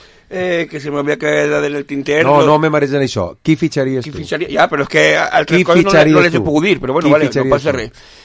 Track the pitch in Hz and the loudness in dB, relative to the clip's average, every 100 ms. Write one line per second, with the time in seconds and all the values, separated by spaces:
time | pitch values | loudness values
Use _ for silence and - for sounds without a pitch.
0 | - _ _ 185 180 170 156 151 143 143 | -20 _ _ -8 -4 -4 -6 -10 -6 -4
1 | 143 - 151 151 147 147 147 143 139 139 | -2 -2 0 0 0 0 -2 -6 -6 -6
2 | 139 147 135 147 151 151 156 151 139 139 | -2 0 2 4 4 4 2 0 0 0
3 | 131 107 87 - - 156 160 143 131 131 | -2 -4 -6 -4 -2 0 0 -2 -2 -4
4 | 139 - 147 156 170 143 170 147 139 156 | -6 -12 -8 -6 -4 0 0 0 -2 2
5 | 151 151 151 160 151 165 175 175 190 165 | 2 2 0 -2 0 0 4 2 4 4
6 | 151 156 170 165 131 147 190 143 127 147 | 4 4 2 0 0 0 0 0 -2 -2
7 | - 151 143 139 131 139 147 131 113 - | 2 2 2 -2 0 0 -2 -4 -8 -14
8 | - - | -20 -20